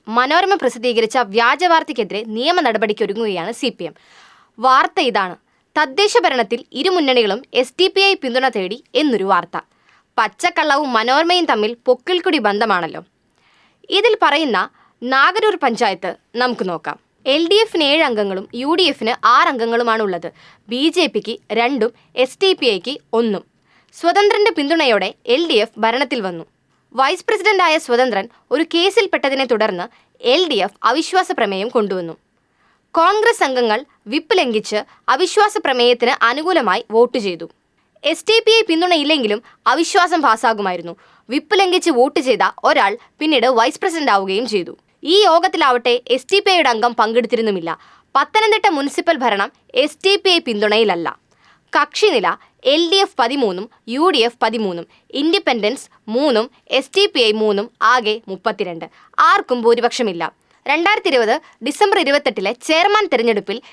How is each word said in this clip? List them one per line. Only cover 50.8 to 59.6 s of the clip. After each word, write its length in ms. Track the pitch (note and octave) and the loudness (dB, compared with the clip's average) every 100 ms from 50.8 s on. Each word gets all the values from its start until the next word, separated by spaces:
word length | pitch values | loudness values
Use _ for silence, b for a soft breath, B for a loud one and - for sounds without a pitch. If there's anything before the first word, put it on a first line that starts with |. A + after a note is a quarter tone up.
| A3 F3 D#3 - _ b b b _ D#4 | 2 0 -4 -10 _ b b b _ -2
കക്ഷിനില 480 | D4 - G#4+ C4+ F3+ F#3+ b b | -2 0 0 2 0 -4 b b
എൽ 180 | - D4+ E4+ | 0 0 2
ഡി 40 | G4 | 0
എഫ് 200 | G4 - | 0 -2
പതിമൂന്നും 460 | A#3+ C#4 A3+ F3+ G#3 b - | -2 0 -2 -4 -10 b -8
യു 180 | B3 F4 C#4 | 0 0 2
ഡി 20 | |
എഫ് 200 | A3+ A#3 | -2 0
പതിമൂന്നും, 440 | A3+ A3+ G#3 F3 E3 b b | -4 -2 -4 -6 -12 b b
ഇൻഡിപെൻഡൻസ് 760 | C4 D4+ F#4+ - A#3+ G3+ C#4 - b - | -4 -2 0 -2 -2 -2 -4 -12 b -6
മൂന്നും 380 | A3+ D4 A3 A#3+ b _ | -2 0 0 -2 b _
എസ് 220 | C4 C4 F#4+ | -4 -2 0
ഡി 80 | G4+ | 0
പി 140 | D#4 | 2
ഐ 120 | A3+ | 0
മൂന്നും, 360 | G#3+ G#3+ G3 A#3 _ | 0 0 -2 -4 _
ആകെ 340 | A3 B3+ A3 G#3+ G#3+ | 0 2 0 -6 -8
മുപ്പത്തിരണ്ട്. 580 | F#3+ A3+ G3+ F3+ E3 E3 b b - | -6 -6 -4 -8 -8 -16 b b 0
ആർക്കും 420 | D#4+ G4 G4+ B3 | 2 2 0 0